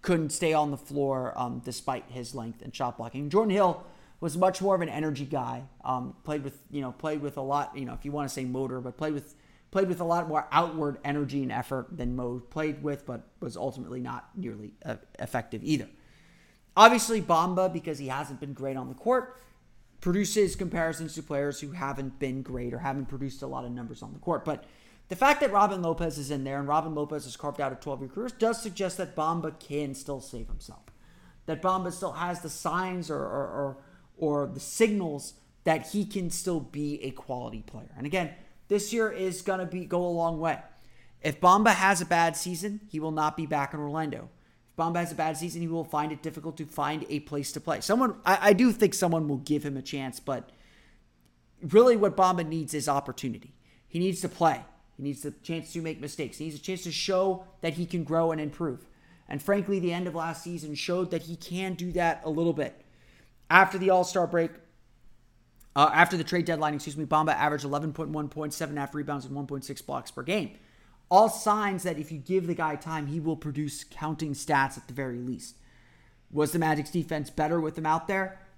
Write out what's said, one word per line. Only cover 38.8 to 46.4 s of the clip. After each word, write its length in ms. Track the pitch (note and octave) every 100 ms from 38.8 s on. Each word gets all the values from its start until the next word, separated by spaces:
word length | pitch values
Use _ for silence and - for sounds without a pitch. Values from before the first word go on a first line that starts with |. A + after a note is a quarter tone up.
| G3+
year 180 | A#3 A3
is 320 | G3+ F#3+ F3+
gonna 220 | - F#3+ F3+
be, 200 | F3+ F3
go 200 | F3 F3+
a 40 |
long 300 | E3+ E3 E3
way. 200 | D#3+ D3 - - - - - -
If 180 | D3+ C#3+
Bamba 340 | F3+ G3 A3
has 280 | F#3+ F#3+ F#3+
a 40 | F3
bad 300 | E3+ E3+ E3
season, 460 | F3+ F3 G3+ G#3 -
he 100 | D#3
will 120 | D#3
not 260 | D#3 D3+ D3+
be 80 | D#3
back 280 | D3 C#3
in 60 | D3+
Orlando. 500 | D3 D3+ D#3 A2+ A#2+ - _ _ _
If 40 | -
Bamba 220 | E3 E3+
has 160 | E3+
a 20 | E3
bad 220 | D#3+ D3+
season, 240 | E3+ E3+
he 80 | E3
will 160 | E3 D#3
find 260 | D3+ D#3
it 100 | D3+
difficult 360 | D#3+ D#3